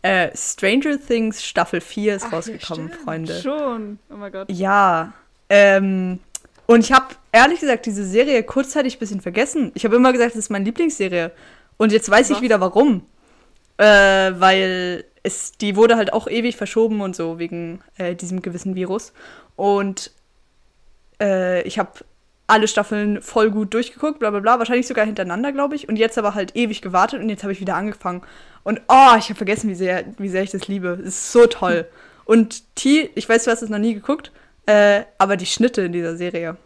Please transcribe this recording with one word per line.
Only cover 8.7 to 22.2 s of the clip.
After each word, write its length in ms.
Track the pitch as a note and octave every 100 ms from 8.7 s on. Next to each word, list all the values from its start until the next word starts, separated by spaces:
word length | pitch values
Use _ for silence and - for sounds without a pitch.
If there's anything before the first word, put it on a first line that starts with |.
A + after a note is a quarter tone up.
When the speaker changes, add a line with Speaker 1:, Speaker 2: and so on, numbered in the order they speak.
| D4+ C4 -
Speaker 1:
ein 20 |
bisschen 220 | G#3 G3+
vergessen. 500 | F3+ F3+ C#4 D#4+ A3+
Ich 100 | -
hab 80 | A3+
immer 200 | A#3+ B3+
gesagt, 180 | B3 A#3
das 60 | A#3
ist 120 | -
meine 140 | G3+
Lieblingsserie. 680 | G3 A3+ E4 - F#3+ F3+ E3 - - _ _ _
Und 160 | G#3+
jetzt 160 | G#3+ -
weiß 200 | G#3 A#3+
ich 60 | B3+
Speaker 3:
Was? 60 |
Speaker 1:
wieder 180 | B3 G#3+
warum. 460 | F3+ G3+ C#4+ G3+ - _ _ _ _ _ _ -
Äh, 80 |
weil 1200 | G#3 G3+ G3 F#3+ F#3+ F#3 F#3+ F#3+ F#3+ F#3 F3+ F3 - _
es, 300 | G3 - -
die 240 | _ G#3 G3
wurde 200 | A3+ A#3
halt 160 | G3
auch 140 | A3 -
ewig 300 | A#3 A#3+ -
verschoben 440 | G3+ A3+ A3+ G#3+
und 140 | G3
so 240 | F3 E3 E3
wegen, 420 | E3+ F3 E3+ F3+ _ -
äh, 180 | F3+ F3
diesem 260 | F3+ F#3
gewissen 320 | F#3 E3+ F#3+
Virus. 380 | F#3 F3+ G3+ - _ - - _ -
Und, 540 | G3+ G3+ G2 F#3+ - _ _ _ _ _ _ _ _ _ _ _
äh, 420 | G#3 F#3+ F#3 F3+
ich 160 | F#3 G#3+
hab 260 | F#3+ - - _